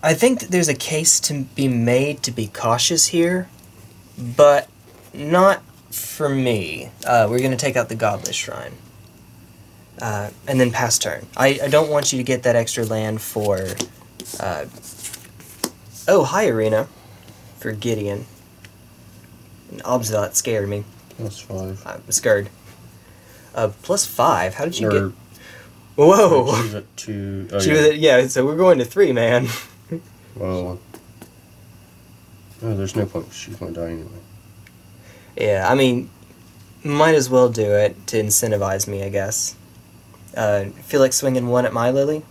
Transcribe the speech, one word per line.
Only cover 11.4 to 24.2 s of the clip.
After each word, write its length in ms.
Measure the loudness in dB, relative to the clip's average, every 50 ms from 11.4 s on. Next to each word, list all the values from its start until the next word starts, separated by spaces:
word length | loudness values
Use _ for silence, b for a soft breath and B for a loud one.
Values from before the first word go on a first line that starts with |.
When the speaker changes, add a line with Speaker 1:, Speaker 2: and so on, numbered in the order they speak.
| 2 2 2 2 -2
Speaker 1:
I 40 | 2
don't 220 | 2 2 2 4
want 240 | 0 0 0 0 -2
you 40 | -2
to 60 | -2
get 200 | -2 -2 0 2
that 120 | 2 2
extra 300 | 2 0 0 -4 -4 -4
land 360 | -2 -2 -4 -4 -4 -6 -6
for... 460 | -8 -8 -6 -4 0 0 0 -2 -2 -8 -6 -8 -8 -10 -10 -20 -20 -20 -20 -18 -16 -16 -12 -8
Uh... 260 | -6 -6 -6 -6 -8 -12 -14 -20 -20 -20 -20 -16 -16 -16 -16 -16 -20 -20 -20 -20 -20 -20 -18 -10 -10 -10 -10 -12 -20 -20 -20 -10 0 2
oh, 160 | 4 4 4
hi, 240 | 2 0 0 0 0
Arena. 400 | 0 0 0 2 2 0 -2 -2 -10 -20 -20 -20 -20 -20 -20 -20 -20 -20 -20 -20 -20 -12
For 160 | -10 -10 -10
Gideon. 520 | -6 -4 -4 -4 -2 -4 -6 -6 -8 -10 -14 -20 -20 -20 -20 -20 -20 -20 -20 -20 -20 -20 -20 -20 -20 -20 -20 -20 -20 -20 -20 -20 -20 -20 -20 -20 -20 -20 -20 -20
An 60 | -14
Obzilot 560 | -6 -2 -2 -2 -2 -2 -2 -2 -2 -2 -2
scared 340 | -4 -2 -2 -2 -2 -2 -2
me. 160 | -4 -6 -8 -12 -18 -20 -20 -20 -16 -12
Speaker 2:
Plus 240 | -12 -12 -12 -14
five. 440 | -16 -12 -10 -8 -8 -8 -10 -12 -12
Speaker 1:
I'm 240 | -14 -14 -14 -8 -4
scared. 380 | -4 -2 2 2 2 2 0 -4 -12 -20 -20 -20 -20 -20 -20 -20 -20 B B B B B B B B B B B B
Uh, 180 | -2 -2 -2 -2 -6
plus 240 | -4 -4 -2 -2 -2
five? 480 | -6 0 2